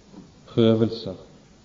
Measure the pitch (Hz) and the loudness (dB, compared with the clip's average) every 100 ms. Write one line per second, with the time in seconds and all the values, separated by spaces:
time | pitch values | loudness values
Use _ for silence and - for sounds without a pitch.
0 | - - - - - - 113 113 113 - | -20 -20 -20 -20 -8 0 2 2 0 -4
1 | 95 90 - - _ - | -12 -16 -18 -20 _ -20